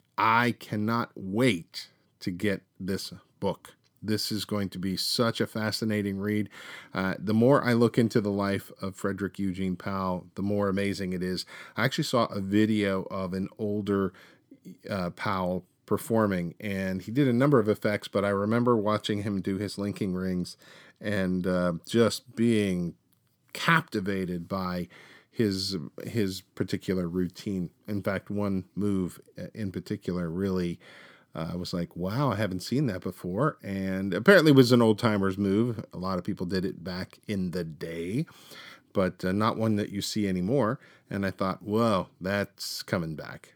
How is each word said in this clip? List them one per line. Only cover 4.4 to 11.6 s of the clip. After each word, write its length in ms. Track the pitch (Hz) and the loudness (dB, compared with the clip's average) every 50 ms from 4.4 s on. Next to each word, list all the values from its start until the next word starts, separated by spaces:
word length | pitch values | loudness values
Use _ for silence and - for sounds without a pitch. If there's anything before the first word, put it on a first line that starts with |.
| - | -4
going 260 | - 107 104 101 92 | -4 -2 -2 -2 -4
to 80 | - 90 | -4 -4
be 180 | 87 95 92 | -4 -4 -2
such 440 | 87 - - - - 120 117 113 - | -2 -2 -2 0 0 0 0 0 0
a 60 | 113 | -2
fascinating 720 | - - 113 107 107 101 - 117 110 104 107 101 101 98 98 | -2 -2 -4 -4 -4 -2 -2 -2 -2 0 0 0 -2 -4 -4
read. 300 | 98 104 104 104 104 - - - - - - - - - - | -2 -2 0 0 -2 -4 -8 -14 -18 -18 -18 -18 -16 -8 -4
Uh, 220 | 98 95 95 87 | -2 -2 -2 -2
the 160 | - 87 98 107 | -2 -2 0 4
more 300 | 110 117 127 143 123 - | 6 6 8 6 6 6
I 120 | 123 120 | 4 4
look 220 | 117 120 113 - | 6 4 4 4
into 240 | - 117 110 - 120 | 4 2 4 2 2
the 100 | 101 104 | 2 2
life 420 | 98 98 101 98 98 95 - - - - - | 0 0 0 0 -2 -2 -4 -8 -10 -10 -8
of 140 | 95 92 | -8 -6
Frederick 420 | - - 101 98 92 101 90 - - | -4 -4 -4 -4 -4 -4 -6 -4 -4
Eugene 380 | 101 95 87 92 95 95 92 | -4 -4 -2 -2 -2 -2 -4
Powell, 500 | 87 - 104 98 95 95 92 90 90 87 90 - | -4 -4 -6 -4 -2 -2 -2 -2 -4 -6 -10 -8
the 80 | - 95 | -6 -2
more 260 | 101 104 101 101 98 | -2 0 0 0 0
amazing 440 | 92 98 101 101 95 98 98 92 92 | 0 0 0 -2 -2 -2 -4 -4 -4
it 100 | 90 90 | -4 -4
is. 240 | 92 92 87 - - - - | -4 -4 -4 -6 -10 -14 -18